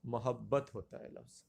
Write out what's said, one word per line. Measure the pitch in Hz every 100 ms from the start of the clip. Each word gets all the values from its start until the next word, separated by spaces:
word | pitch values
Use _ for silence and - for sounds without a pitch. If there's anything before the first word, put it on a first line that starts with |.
محبت | 127 117 120 120 107 139 139
ہوتا | 110 - -
ہے | -
لفظ۔ | - 117 -